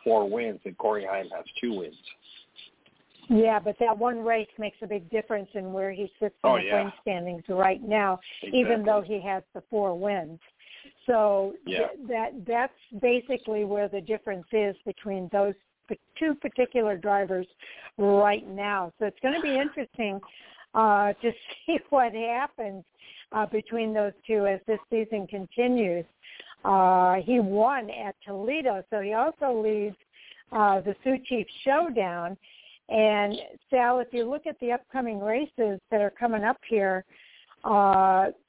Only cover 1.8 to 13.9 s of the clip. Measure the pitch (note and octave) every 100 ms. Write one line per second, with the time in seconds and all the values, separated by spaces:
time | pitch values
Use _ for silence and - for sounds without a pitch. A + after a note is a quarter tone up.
1.8 | D#2+ D#2 - - _ - _ - - _
2.8 | _ _ _ _ - A3 A3+ G#3+ G3 G3+
3.8 | A#3 G#3+ A#3+ A#3 A3+ A3+ G#3+ - G#3 -
4.8 | G3+ G3+ E3+ A3 G#3+ G#3+ G3 G#3 F#3 F#3+
5.8 | F#3+ F#3+ G3 - G#3 - B3+ B3 F#3+ G3+
6.8 | G3 - - F#3 F3 F3 - F#3 F#3+ F#3
7.8 | G#3 G#3+ G3 F#3 - - G3+ B3+ A#3 A3+
8.8 | G#3 G#3+ F3+ G#3 F#3+ F#3+ - F#3+ - G#3+
9.8 | G3 F3 G3+ G3+ D#3+ E3 _ _ - -
10.8 | - _ - A#3 G#3+ G3+ G3 - F3+ F#3
11.8 | - - A#3+ A3+ A#3 C4+ F3+ A#3 C4 -
12.8 | _ G#3 B3 A#3+ A#3+ B3 A#3 G#3+ G3+ G#3
13.8 | G3+